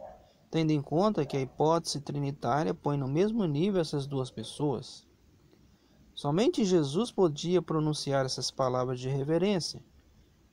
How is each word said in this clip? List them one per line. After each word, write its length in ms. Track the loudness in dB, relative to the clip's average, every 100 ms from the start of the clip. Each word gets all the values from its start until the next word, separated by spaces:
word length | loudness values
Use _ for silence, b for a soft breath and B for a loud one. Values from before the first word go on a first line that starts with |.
| -18 B B B B
tendo 200 | 0 2
em 100 | 2
conta 460 | 2 2 2 2 -2
que 100 | -2
a 40 |
hipótese 580 | -4 0 2 2 0 -6
trinitária 720 | -6 -4 -4 -4 0 0 0
põe 240 | -2 -2 -2
no 100 | 0
mesmo 380 | 2 2 2
nível 340 | 0 2 2 2
essas 280 | 0 -2 -4
duas 240 | -4 -4
pessoas. 760 | -6 -10 -4 -2 -2 -6 -16 -20 _ _ _ _ b b b b b b -6
Somente 460 | 0 2 4 4
Jesus 460 | 4 4 4 0 -2
podia 500 | 2 2 2 0 0
pronunciar 640 | 2 0 0 -2 0 0
essas 260 | 0 -4 -6
palavras 480 | -2 0 0 -2 -4
de 80 | -4
reverência, 800 | -4 0 0 2 0 -4 -10 -18 _ _ _ _ _ _